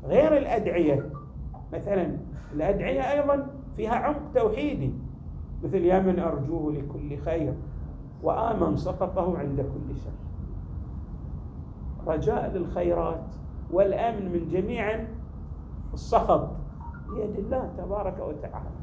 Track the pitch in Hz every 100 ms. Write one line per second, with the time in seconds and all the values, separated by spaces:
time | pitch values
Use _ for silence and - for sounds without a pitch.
0 | 135 196 311 294 - 226 180 170 156 135
1 | - - - - - - - - 208 196
2 | 160 - - - - 147 165 196 220 269
3 | 262 285 285 285 262 - - - 214 240
4 | 285 294 - 247 220 - 294 147 131 -
5 | - - - - - - - 190 175 185
6 | 190 170 160 143 131 165 151 147 - 127
7 | 147 143 - 165 139 - - - - -
8 | - - - - 226 208 165 147 180 175
9 | 180 175 180 165 143 135 131 - - 123
10 | - - - - - - - - - -
11 | - - - - - - - - - -
12 | 175 160 - 240 202 190 175 180 175 170
13 | 165 165 - - - - - 175 202 -
14 | 233 214 190 175 160 175 202 240 208 220
15 | 226 - - - - - - - - -
16 | - 226 220 165 - - - - - -
17 | - - 208 - 214 262 247 - 180 202
18 | 190 180 110 151 - - - -